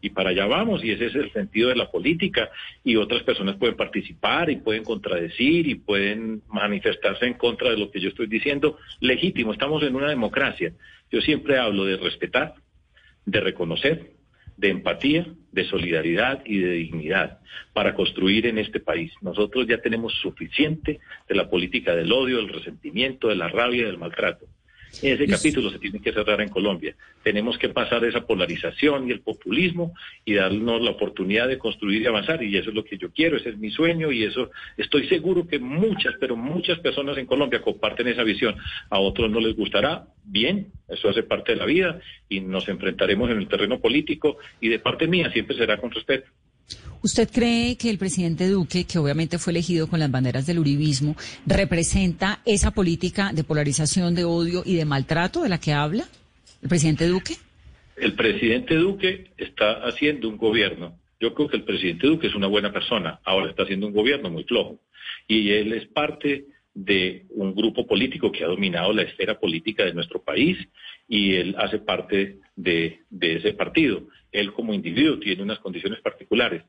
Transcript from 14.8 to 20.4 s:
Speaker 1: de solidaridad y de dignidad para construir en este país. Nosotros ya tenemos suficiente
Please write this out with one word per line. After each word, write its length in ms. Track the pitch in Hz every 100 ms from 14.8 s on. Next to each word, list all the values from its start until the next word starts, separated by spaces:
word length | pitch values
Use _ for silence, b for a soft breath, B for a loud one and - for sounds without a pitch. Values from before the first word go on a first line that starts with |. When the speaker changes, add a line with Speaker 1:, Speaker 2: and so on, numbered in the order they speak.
| - 87 135 156 170 - _
Speaker 1:
de 120 | 95 90
solidaridad 720 | 95 85 82 80 85 120 135
y 140 | 131 104
de 140 | 90
dignidad 680 | 87 82 82 76 95 78 - B B B
para 220 | - 98
construir 520 | 95 95 - 92 104 120
en 120 | 110
este 220 | 104 -
país. 320 | - 82 82 -
Nosotros 480 | 95 87 104 127 117
ya 120 | 113
tenemos 340 | 120 113 113
suficiente 840 | - 95 -